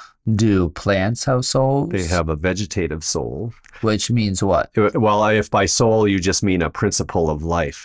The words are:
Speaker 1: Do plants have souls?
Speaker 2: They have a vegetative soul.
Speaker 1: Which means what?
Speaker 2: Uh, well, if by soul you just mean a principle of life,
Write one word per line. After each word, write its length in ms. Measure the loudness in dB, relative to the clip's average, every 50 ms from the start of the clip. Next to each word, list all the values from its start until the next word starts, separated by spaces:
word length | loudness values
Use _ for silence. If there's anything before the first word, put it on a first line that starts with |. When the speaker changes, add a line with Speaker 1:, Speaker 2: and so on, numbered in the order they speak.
| -20 -20 _ _ -2 -2 0
Speaker 1:
Do 340 | 2 4 4 4 4 2 0
plants 540 | -2 -4 -2 0 0 0 0 -2 -2 -2 -2
have 200 | -2 -2 0 -2
souls? 460 | -2 0 0 0 2 0 0 -2 -2
Speaker 2:
They 140 | -2 -2 -2
have 240 | 0 0 0 0 0
a 80 | -2
vegetative 680 | -2 -2 -2 -2 -2 -4 -4 -2 -2 -2 -2 -4 -6 -6
soul. 480 | -6 -4 -4 -4 -6 -6 -8 -8 -10 -10 -14 _ -20 -10 -2
Speaker 1:
Which 280 | 0 0 0 0 0 0
means 320 | 0 0 0 0 0 0
what? 280 | 0 2 2 2 0 0 0 2
Speaker 2:
Uh, 120 | 2 2 2
well, 280 | 2 2 2 2 2 2
if 240 | 2 2 2 0 0
by 160 | 0 0 2
soul 420 | 2 2 2 2 4 4 4 4 2
you 100 | 2 2
just 240 | 0 0 0 0
mean 200 | 0 0 2 2
a 80 | 0 -2
principle 580 | -2 -2 -2 -2 0 -2 -4 -2 -2 0 0 0
of 140 | -2 -2
life, 420 | -2 -2 -2 -2 -2 -4 -6 -12 -14